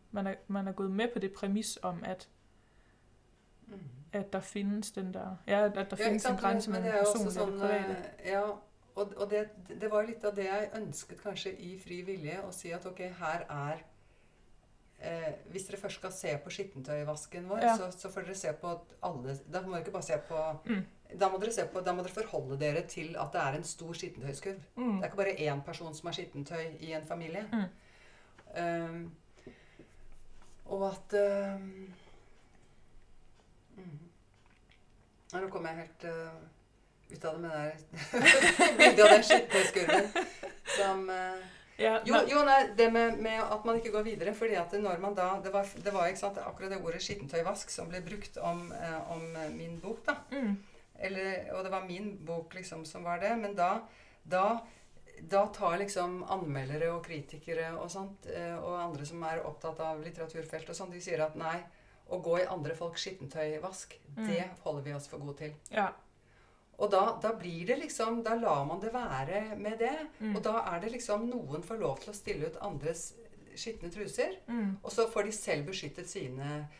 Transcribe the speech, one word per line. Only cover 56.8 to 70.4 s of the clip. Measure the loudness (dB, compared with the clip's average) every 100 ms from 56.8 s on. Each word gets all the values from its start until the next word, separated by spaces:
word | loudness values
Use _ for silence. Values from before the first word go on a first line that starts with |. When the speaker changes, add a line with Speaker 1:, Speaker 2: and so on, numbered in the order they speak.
| -2
Speaker 2:
og | -2
kritikere | -6 -10 -10 -12 -6 -4 -4 -6
og | -8
sånt, | -8 -10 -10 -10
eh, | -6 -6 -6
og | -4 -4
andre | -4 -6 -8
som | -6
er | -4 -4
opptatt | -6 -8 -8 -6
av | -4 -6
litteraturfelt | -8 -10 -10 -10 -8 -10 -8
og | -10
sånt, | -10
de | -10
sier | -4 0 0
at | -2
nei, | -4 -4 -8 -18 -20 -20 -8
å | -4
gå | 2 2
i | 2
andre | 0 -4 -4
folks | -4 -4
skittentøyvask, | -6 -8 -8 -4 -2 -2 -6 -8 -12 -18 -14 -6
Speaker 1:
Mm. | -2
Speaker 2:
det | 0 -2 -6
holder | -6 -4
vi | -6
oss | -8 -8
for | -10
gode | -10 -8
til. | -10 -12 -4
Speaker 1:
Ja. | 0 0 -2 -16 _ _ -20 -20 -20 _ -2
Speaker 2:
Og | 4
da, | 6 6 4
da | 0
blir | -2 -4 -2 0
det | 0
liksom, | 0 0 0 2
da | 2 2
lar | 4 2 2
man | -2
det | -2
være | -2 -2 -2 -2 -2 -2 -4
med | -4 0
det, | 0 0 -6 -6
Speaker 1:
Mm. | -2
Speaker 2:
og | 0